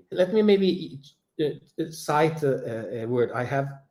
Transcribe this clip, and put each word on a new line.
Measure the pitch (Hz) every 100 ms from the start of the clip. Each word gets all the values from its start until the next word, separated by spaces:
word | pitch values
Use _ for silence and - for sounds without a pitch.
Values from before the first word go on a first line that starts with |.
| -
Let | 180 180
me | 214
maybe, | 214 196 190 170 160 139 - _ _ -
uh, | 151 131 _ - 160
cite | - - 151 160 160
a, | 139 127 120 113 101 117
a | 113
word. | 123 120
I | 117
have, | 123 139 139 - _